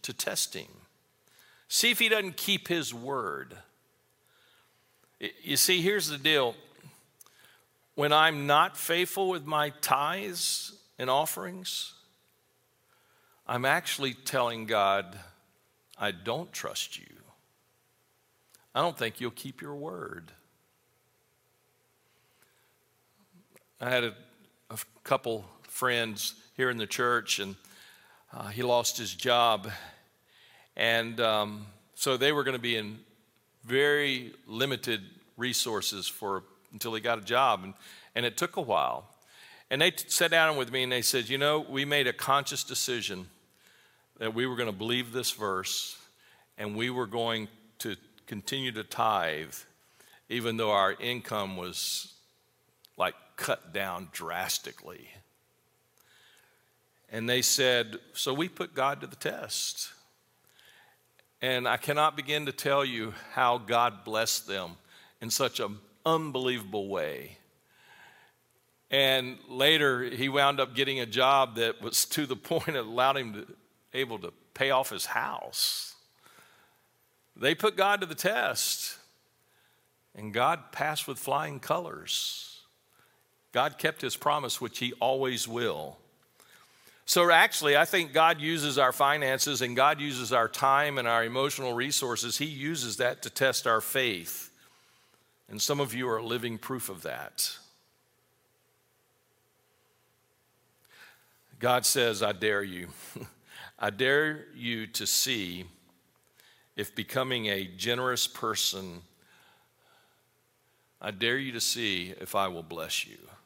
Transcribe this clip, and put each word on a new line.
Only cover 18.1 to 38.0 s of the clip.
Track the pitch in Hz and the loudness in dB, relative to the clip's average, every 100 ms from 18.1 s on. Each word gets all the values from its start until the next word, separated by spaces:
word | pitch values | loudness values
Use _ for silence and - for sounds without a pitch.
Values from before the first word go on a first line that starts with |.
| _ _ _ _ - _ | _ _ _ _ -20 _
I | 127 | 0
don't | 170 147 | 0 0
think | 117 - | -4 -4
you'll | 123 | -8
keep | - 139 - | -6 -14 -12
your | 151 | -12
word." | 143 151 - - - 82 - _ _ _ _ _ _ _ _ _ _ _ _ _ _ _ _ _ _ _ _ _ _ _ _ _ _ _ _ _ 175 _ _ _ _ | -10 -10 -10 -10 -12 -16 -20 _ _ _ _ _ _ _ _ _ _ _ _ _ _ _ _ _ _ _ _ _ _ _ _ _ _ _ _ _ _ _ _ _ _
I | 123 | 0
had | 127 | 2
a, | 117 101 - _ _ _ _ | 0 -6 -20 _ _ _ _
a | 113 - _ | -12 -12 _
couple | - 135 120 113 95 - | 0 2 2 -4 -6 -20
friends | - - 127 120 113 101 - - - - | -14 -2 2 2 0 -4 -6 -8 -16 -2
here | 127 | 0
in | 117 | 0
the | 107 | -4
church, | - 123 120 101 - | 0 2 2 0 -2
and, | 98 98 - - - - - - _ | -2 -8 -18 -20 -20 -20 -20 -20 _
uh, | - 101 | -12 -10
he | 107 | -2
lost | 123 120 117 - | 2 2 2 -2
his | 107 | -8
job. | 92 123 120 117 107 104 92 - - _ _ _ _ - - _ - | -2 4 6 6 4 -2 -12 -14 -20 _ _ _ _ -20 -20 _ 0
And, | 113 117 117 117 | 2 2 0 0
um, | 113 107 104 104 101 - _ | 2 2 0 -6 -14 -20 _
so | - 143 127 | -4 -2 2
they | 139 | 2
were | 147 | 2
gonna | 131 127 | -2 -2
be | 120 113 | -2 -2
in | 104 107 - _ _ _ _ _ | -4 -12 -20 _ _ _ _ _
very | 117 131 147 147 143 131 120 - - | -2 2 4 4 2 -2 -6 -18 -12
limited | 110 139 123 123 110 92 - _ - | -2 -2 -2 -2 -4 -4 -20 _ -6
resources | 123 123 120 104 - 101 90 | -2 -2 0 -2 -2 -4 -8
for, | - 104 95 92 _ _ | -6 -6 -6 -8 _ _
until | 107 120 | -8 -6
he | 110 | -2
got | 113 113 | -2 -2
a | |
job. | 98 120 135 101 | 0 4 4 2
And, | 95 - - - | -4 -14 -20 -20